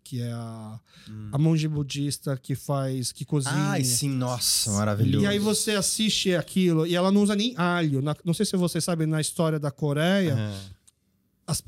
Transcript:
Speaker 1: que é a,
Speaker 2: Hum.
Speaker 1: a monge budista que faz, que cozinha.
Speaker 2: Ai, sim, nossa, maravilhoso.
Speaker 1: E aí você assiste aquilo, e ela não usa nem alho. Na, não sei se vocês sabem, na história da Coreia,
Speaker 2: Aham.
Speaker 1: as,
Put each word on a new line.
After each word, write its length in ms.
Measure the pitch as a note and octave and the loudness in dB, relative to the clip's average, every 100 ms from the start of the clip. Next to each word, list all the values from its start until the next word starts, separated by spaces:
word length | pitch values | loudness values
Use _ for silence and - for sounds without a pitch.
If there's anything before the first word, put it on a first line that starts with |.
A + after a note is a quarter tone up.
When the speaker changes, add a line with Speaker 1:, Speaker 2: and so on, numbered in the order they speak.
Speaker 1:
que 180 | - B2 | -10 -8
é 120 | A#2+ | -6
a, 480 | A#2 A2+ A2+ A2 A2 - - - | -6 -10 -12 -12 -14 -18 -20 -16
Speaker 2:
Hum. 200 | G#2+ G#2+ | -14 -6
Speaker 1:
a 80 | C#3 | 2
monge 300 | D#3 E3 D#3 | 2 2 0
budista 680 | D3+ C#3 C#3+ C#3+ C3 - C3 | -2 -4 -4 -4 -4 -4 -6
que 200 | - C3+ | -4 -6
faz, 560 | - C#3+ C3+ C3 A#2+ | -4 -2 -2 -4 -6
que 120 | - | -8
cozinha. 300 | D3 D3 B2+ | -4 -2 0
Speaker 2:
Ai, 300 | C3+ D3 C#3+ | 0 0 0
sim, 240 | B2+ A#2+ C#3+ | 0 0 0
nossa, 640 | C3+ B2+ B2 - - - | -2 -2 -2 0 0 0
maravilhoso. 520 | G2+ G#2+ G2+ C3+ C3+ | 2 2 2 2 4
Speaker 1:
E 40 | G3+ | 2
aí 100 | G3+ | 2
você 340 | G#3 G#3+ - | 0 0 0
assiste 600 | G#3 F3+ - A3 - G3 | 0 0 0 0 2 2
aquilo, 500 | F3 - F#3+ F#3 D#3+ | 0 0 2 4 4
e 120 | E3 F3 | 2 2
ela 160 | F#3 | 4
não 100 | G3+ | 4
usa 140 | G3+ G#3 | 4 2
nem 180 | A#3 B3 | 0 0
alho. 460 | F3 F3 D#3+ C3+ | 0 2 2 0
Na, 140 | D3 D3+ | 0 -2
não 100 | F3 | -2
sei 100 | E3 | 0
se 120 | G3+ F#3+ | 0 0
vocês 260 | F3 E3+ | 0 0
sabem, 240 | E3+ E3+ D#3 | -2 0 0
na 140 | D#3 | 0
história 400 | D3 - D#3+ D#3 | -2 0 0 0
da 100 | D3 | -2
Coreia, 640 | - D3+ C#3+ E3 G3 F3+ | -2 -2 2 2 4 2
Speaker 2:
Aham. 260 | A2 G#2+ G2 G2 F#2+ _ _ _ _ _ _ - | 0 -2 -6 -12 -18 _ _ _ _ _ _ -6
Speaker 1:
as, 160 | D#3 | -6